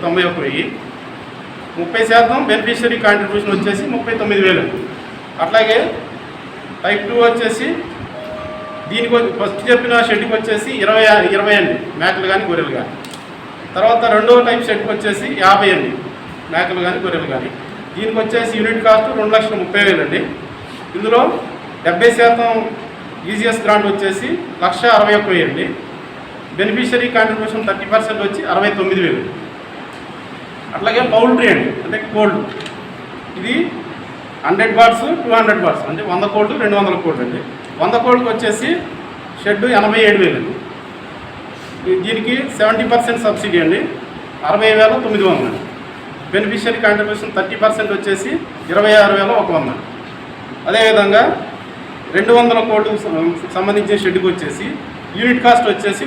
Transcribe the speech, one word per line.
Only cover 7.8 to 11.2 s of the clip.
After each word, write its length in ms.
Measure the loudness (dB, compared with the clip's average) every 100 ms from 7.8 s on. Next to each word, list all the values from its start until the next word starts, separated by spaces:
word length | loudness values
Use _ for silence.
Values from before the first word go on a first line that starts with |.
| -8 -12 -12 -12 -12 -10 -10 -12 -12 -12 -6
దీనికి 240 | -2 2 2
వచ్చి-, 160 | 2 -2
ఫస్ట్ 220 | -4 -2 2
చెప్పిన 320 | 2 4 2 4
షెడ్కి 220 | 0 0 -2
వచ్చేసి 320 | 0 -2 -2 0
ఇరవై, 220 | 4 6 8 6